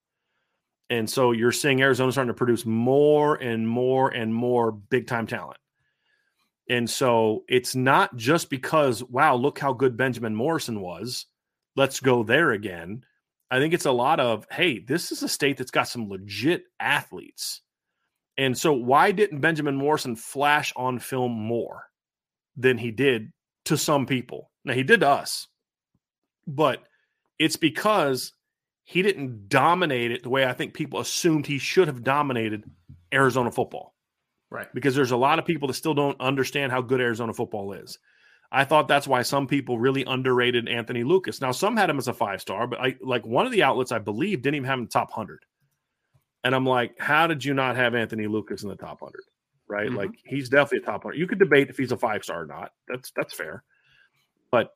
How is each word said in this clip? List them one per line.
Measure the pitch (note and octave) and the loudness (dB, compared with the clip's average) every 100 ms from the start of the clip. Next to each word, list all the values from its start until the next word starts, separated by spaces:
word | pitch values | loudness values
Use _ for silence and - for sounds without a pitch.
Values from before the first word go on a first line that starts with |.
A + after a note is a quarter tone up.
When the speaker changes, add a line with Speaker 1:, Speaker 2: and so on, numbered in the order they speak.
| _ _ _ _ _ _ _ _ - | _ _ _ _ _ _ _ _ -4
Speaker 1:
And | A#2+ A2 | -2 -2
so | - B2 | 2 2
you're | A#2 A#2+ | 4 2
seeing | A2+ D3 C3 | 2 2 4
Arizona | C3+ B2 C3 | 4 4 2
starting | B2 B2 | 0 -2
to | |
produce | A2 B2 A2+ A2+ | 0 2 2 0
more | A2+ A#2+ C#3 D3 D3+ D3 D3+ | 0 2 4 6 6 4 0
and | B2+ A2+ A2+ | -2 -2 -2
more | A#2+ B2+ C3 C3+ | 0 2 2 2
and | B2 A2+ | 0 -2
more | A2+ B2 B2 A2+ | 0 2 2 2
big-time | G#2+ G2+ B2+ A2+ A#2+ A2 | -2 -2 -2 0 -4 -4
talent. | A2 E2 - _ _ _ _ _ _ _ _ _ _ - | -6 -10 -18 _ _ _ _ _ _ _ _ _ _ -2
And | B2 A#2 | 0 0
so | - C3 A#2 A2 G#2+ - | 0 2 4 4 0 2
it's | B2+ B2+ C3 | 0 0 0
not | B2+ D3+ G3 A#2+ | 4 4 4 -2
just | A#2 E3 - | 0 0 0
because, | C3+ C3 D#3+ C#3+ A2 | -8 -2 2 2 0
"Wow, | B2 B2 D#3 B2+ | -4 2 4 4
look | C3+ - | 0 -2
how | C#3+ | -2
good | A#2+ C3+ A2+ | 2 0 2
Benjamin | C3 A#2+ A#2 G#2+ | -2 -2 -4 -2
Morrison | C3+ E3 - G#2+ | -2 -2 -4 -6
was. | F#2 E2+ A#2 A#2+ - _ _ _ _ - | -8 -10 -10 -10 -14 _ _ _ _ 0
Let's | C3+ - | 0 2
go | C3+ A#2+ | 2 2
there | G#2+ C3 E3 | 4 2 2
again." | G#2+ G2+ F2 E2+ A2+ - _ _ _ - | 0 -4 -10 -12 -14 -16 _ _ _ -4
I | B2+ | 0
think | D3+ | 0
it's | E3+ D3+ | 0 0
a | |
lot | B2 B2+ D#3+ | 2 2 2
of, | B2 G#2+ - | 2 0 -4
"Hey, | - F3 A2+ | -2 0 -2
this | A2+ D#3+ - | -4 -4 -4
is | D#4 | -6
a | C#4+ | -6
state | - C#3+ C#3 | -2 -2 -2
that's | B2+ | -2
got | D3+ B2 | 0 0
some | B2 G#2+ | -2 -10
legit | G2 G#2 G2+ C3 F3 - - | -10 -12 -4 -2 -2 -4 -6
athletes." | A2+ C#3+ - F2+ - - - - _ _ _ _ _ _ _ - | -2 -2 -4 -16 -18 -12 -12 -12 _ _ _ _ _ _ _ -2
And | C3+ A#2+ | -2 0
so | E3+ | 2
why | C#3 A#2+ C#3 F#3 | 2 4 4 4
didn't | F#3+ G#3 D3 | 4 0 0
Benjamin | D#3+ D#3+ D3 C#3 | 0 0 -2 0
Morrison | C#3+ D#3 C3+ A#2 | 0 0 -2 -8
flash | - C3+ C#3+ D3 C3+ - | -8 -2 2 2 0 -4
on | B2+ B2 | -4 -4
film | - C3+ B2 | -4 -2 -2
more | A#2 G#2+ A#2 - - - _ _ _ _ _ _ - | -2 -2 -2 -4 -10 -20 _ _ _ _ _ _ 0
than | B2+ A#2+ | 2 2
he | A#2+ | -2
did | G#2+ C#3 A#2 A2 _ _ _ - | 0 2 2 -2 _ _ _ -2
to | D#3 | 0
some | - D3 B2+ | 2 0 2
people? | C3 A#2 - - _ - | -4 -6 -14 -16 _ -6
Now, | |
he | A#2+ | -2
did | C3 A3 | 2 4
to | C#3+ | 4
us, | B2+ D2+ - - _ _ _ _ _ _ _ _ _ - | 2 0 -10 -12 _ _ _ _ _ _ _ _ _ -10
but | C#3 D3 A2+ _ _ _ _ _ - | 0 2 0 _ _ _ _ _ -2
it's | D#3 D#3 | 0 2
because | D#3 - G#3+ G#3+ C#3+ B2+ - _ _ _ _ _ _ | -2 0 0 2 2 0 -4 _ _ _ _ _ _
he | F3 | 0
didn't | G3 C#3 C3+ A2+ G2 | 0 0 -6 -10 0
dominate | C3+ D3 F3 E3+ B2+ A#2 | 4 4 4 0 0 -2
it | A#2 | -4
the | B2 | -2
way | C3+ C3 | 0 0
I | |
think | B2 D#3 | -2 -8
people | - C#3+ G2 | -8 -8 -6
assumed | A#2 - F3 D#3 C#3+ | -6 0 2 2 0
he | C#3 | -6
should | - - F3 | -2 2 2
have | B2+ | 2
dominated | A#2 C#3+ C#3+ B2 A2+ G#2 - - - - - | 0 0 0 -2 -2 -4 -10 -20 -20 -20 -2
Arizona | C3+ C3+ B2 A#2+ | 4 4 4 -2
football. | - A2+ - - _ _ _ _ _ _ | -2 -6 -6 -16 _ _ _ _ _ _
Speaker 2:
Right. | A#2+ - | -16 -12
Speaker 1:
Because | C3 C#3 C3 | -4 0 2
there's | B2+ | 2
a | B2 | 2
lot | C3+ D#3+ | 4 2
of | D#3+ | 0
people | D#3+ C#3 | -2 -4
that | |
still | A#2+ D#3+ | -4 -2
don't | D3 C#3+ - | 0 0 -2
understand | B2+ C#3 B2+ D3 C#3 | -2 0 -2 -2 -2
how | B2+ | -2
good | A#2 B2+ | -2 0
Arizona | B2 A2 A#2 | 0 -2 -6
football | G#2+ A#2 G#2+ G2 | -6 -6 -8 -10
is. | F#2+ - - _ _ _ _ - | -12 -16 -20 _ _ _ _ -4
I | B2+ C3+ | 0 4
thought | D#3 C#3+ | 4 4
that's | C#3+ C#3 | 2 2
why | B2+ | -2
some | A#2 C#3 C#3 | 0 -2 0
people | C#3+ B2 A#2+ | -2 -2 0
really | B2 C3+ | 0 0
underrated | C3 C3 C3 B2 B2 B2 A#2 | -2 -2 2 2 4 2 -2
Anthony | A#2+ A2+ B2 | -4 -4 -4
Lucas. | B2 F#3+ - - | 2 2 0 -6
Now, | C3 | -4
some | B2 G3 A3+ | 0 0 2
had | F#3 | 0
him | D3 | 0
as | C3 | -2
a | |
five-star, | A2+ A2 F#2+ - G2 B2 | -2 -4 -4 -6 -6 -4
but | A#2+ | -2
I, | C3 C3 | -4 -4
like, | B2+ B2 A2 | -4 -4 0
one | B2+ A#3+ | 0 2
of | |
the | A#3 | 4
outlets, | C#3+ A#2 B2+ | 4 2 0
I | A#2 | -4
believe, | G#2 G#2 F#3 F3+ | -4 -4 -2 -2
didn't | B2+ D3 | -2 -4
even | B2+ | -4
have | C3 | -4
him | |
in | A2+ | -2
the | |
top | C3 A2+ | -2 -2
hundred. | - F#2+ D#2 _ _ _ _ _ _ _ _ _ _ | -6 -12 -14 _ _ _ _ _ _ _ _ _ _
And | B2 | 0
I'm | C3 C3 | 2 2
like, | B2+ A#2+ - | 2 0 -4
"How | - D3+ E3 | 0 4 4
did | D#3 | 0
you | C3 | -2
not | C#3 C3 A#2+ | 0 0 2
have | B2 A#2+ | 2 2
Anthony | A2 A2 G#2+ | -2 -4 -2
Lucas | G#2+ G2 G2 | -2 -4 -10
in | G2+ | -10
the | F2 | -12
top | D#2+ D2+ | -14 -14
hundred?" | C#2 - - _ _ _ - | -16 -18 -20 _ _ _ -8
Right? | G#2 G#2+ | -4 -4
Speaker 2:
Mm-hmm. | B2 | -4
Speaker 1:
Like, | G2 - | -6 -10
he's | - C3+ B2+ | -10 -8 2
definitely | C#3 C#3 A#2+ | 4 4 0
a | - | -4
top | G2+ | -8
hundred. | G#2+ C3 | -8 -6
You | F3+ | -2
could | G3+ | 2
debate | F3+ D3 C#3 | 6 6 4
if | B2+ | -2
he's | B2 | -4
a | A#2+ | -2
five-star | A#2 G#2 - E2+ | -2 -4 -6 -8
or | D#2+ | -8
not. | D2 - _ - | -12 -14 _ -12
That's, | B2+ - - | -12 -10 -8
that's | - | -8
fair. | - D#2 B2+ _ _ _ _ _ _ _ _ - | -8 -10 -12 _ _ _ _ _ _ _ _ -2
But | A#2+ G#2+ | 0 0